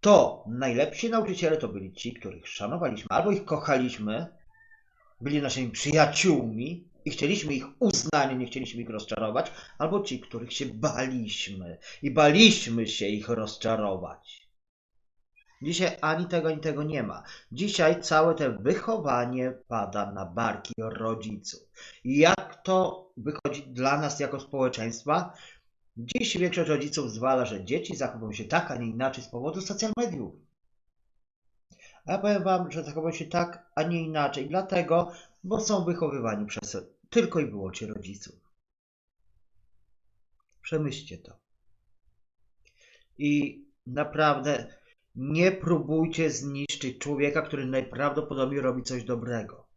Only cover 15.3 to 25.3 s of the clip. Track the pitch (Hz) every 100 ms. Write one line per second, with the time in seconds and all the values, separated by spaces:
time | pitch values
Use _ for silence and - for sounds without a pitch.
15.3 | _ _ _ 139 170 180 - 151 160 180
16.3 | 175 160 156 156 143 151 151 107 - -
17.3 | - _ 120 202 196 160 170 - 160 165
18.3 | 160 139 104 110 175 - 220 147 123 123
19.3 | 127 127 127 - 117 98 101 101 98 92
20.3 | 87 117 - - 113 113 107 110 113 110
21.3 | 104 - - - - - - 123 139 160
22.3 | 190 - - - 185 185 - - - 123
23.3 | 151 147 143 135 123 131 147 147 - 139
24.3 | 135 - 135 131 123 113 113 - 160 180